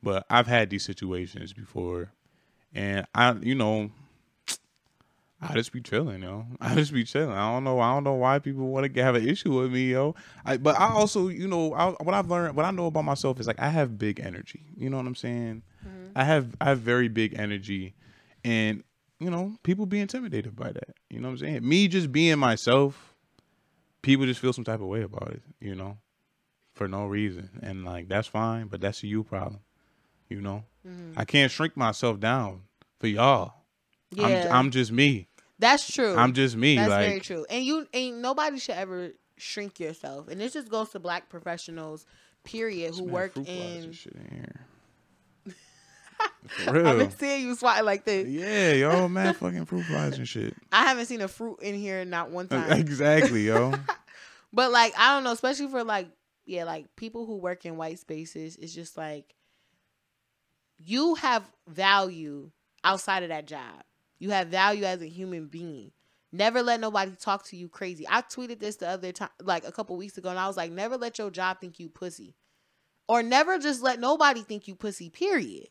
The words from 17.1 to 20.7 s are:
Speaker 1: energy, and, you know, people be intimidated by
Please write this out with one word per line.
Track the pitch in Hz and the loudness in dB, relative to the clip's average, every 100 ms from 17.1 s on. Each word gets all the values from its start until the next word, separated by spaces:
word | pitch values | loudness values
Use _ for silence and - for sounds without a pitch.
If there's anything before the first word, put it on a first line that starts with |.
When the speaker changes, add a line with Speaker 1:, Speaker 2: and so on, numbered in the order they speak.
| 113 110 104 | 2 0 -2
Speaker 1:
energy, | 104 104 98 98 92 - _ _ _ _ | -4 -6 -6 -6 -6 -14 _ _ _ _
and, | 120 113 110 104 - _ _ _ | 0 2 2 -2 -8 _ _ _
you | 170 | -4
know, | 175 190 220 | -4 -4 -4
people | - 190 202 | -2 0 0
be | 202 | 0
intimidated | 196 254 240 131 113 101 | -2 -6 -6 -6 -6 -8
by | - | -10